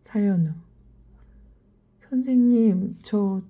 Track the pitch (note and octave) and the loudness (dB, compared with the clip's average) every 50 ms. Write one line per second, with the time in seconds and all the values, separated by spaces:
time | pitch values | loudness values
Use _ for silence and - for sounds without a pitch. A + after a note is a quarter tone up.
0 | _ - - G#3+ G#3 G3+ G3 F3 E3 D#3 E3 E3+ - - - _ - - - _ | _ -8 -4 -2 -2 0 0 0 0 -2 -4 -10 -16 -20 -20 _ -20 -20 -20 _
1 | - - - - - _ - - - - - _ _ _ _ _ _ _ _ _ | -20 -20 -20 -20 -20 _ -20 -20 -20 -20 -20 _ _ _ _ _ _ _ _ _
2 | _ _ C4+ B3+ B3+ C4+ B3+ B3 A#3+ A#3+ A#3+ A#3 A3+ A3 F#3+ F#3 F#3+ - - - | _ _ -4 -4 -2 0 2 2 4 4 4 4 4 2 2 0 -4 -6 -8 -12
3 | - - - G#3 G3+ G3 F#3+ F#3+ F#3 - | -10 -6 -4 -2 -2 -2 -4 -6 -8 -12